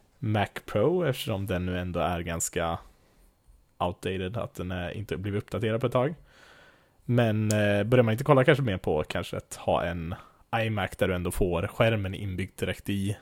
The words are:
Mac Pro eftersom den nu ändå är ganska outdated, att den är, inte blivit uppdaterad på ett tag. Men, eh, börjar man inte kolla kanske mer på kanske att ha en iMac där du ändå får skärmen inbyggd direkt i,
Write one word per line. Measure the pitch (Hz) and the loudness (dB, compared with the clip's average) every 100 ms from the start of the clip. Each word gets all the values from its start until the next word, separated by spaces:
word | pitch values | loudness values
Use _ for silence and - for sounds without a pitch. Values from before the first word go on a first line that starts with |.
| _ - | _ -6
Mac | 113 107 98 - - | 0 0 0 -4 -4
Pro | 104 131 180 | 2 2 2
eftersom | 156 - - 98 101 | 0 -2 -2 -4 -2
den | 90 90 | -2 -2
nu | 90 | -4
ändå | 90 85 | -2 0
är | 80 87 | 0 -2
ganska | 85 85 - 90 82 85 - _ _ _ _ _ _ - _ - | -4 -4 -4 -2 -2 -2 -8 _ _ _ _ _ _ -20 _ -4
outdated, | 87 87 92 92 92 104 | -4 -4 -6 -4 -4 -6
att | - | -8
den | - 92 | -8 -6
är, | 90 87 | -6 -6
inte | 104 104 80 | -8 -8 -6
blivit | 101 101 | -4 -4
uppdaterad | - 104 110 113 | -4 -4 -2 0
på | 123 | 0
ett | |
tag. | 127 139 175 - - - - - _ _ _ | 0 0 -4 -16 -20 -20 -20 -20 _ _ _
Men, | - 120 113 107 107 | 0 2 4 2 2
eh, | 107 104 101 | 4 4 2
börjar | 107 123 | 4 4
man | 113 | 4
inte | 110 | 2
kolla | - 170 | 4 6
kanske | 165 143 | 6 4
mer | 127 92 | 2 -2
på | - 78 78 | 0 0 0
kanske | 90 87 92 | -4 -6 -8
att | - | -10
ha | - - 76 | -6 0 2
en | 85 90 82 90 - _ - 113 | 0 -4 -6 -8 -12 _ -6 -2
iMac | 113 107 92 - | 0 -2 -2 0
där | 95 | 0
du | |
ändå | 90 87 | 0 -2
får | - 92 85 87 | 0 0 0 -2
skärmen | - 113 110 95 | 2 2 2 -2
inbyggd | 98 98 92 95 - | -6 -6 -4 -6 -4
direkt | 92 90 - | -6 -4 -2
i, | 101 98 104 | -2 0 -4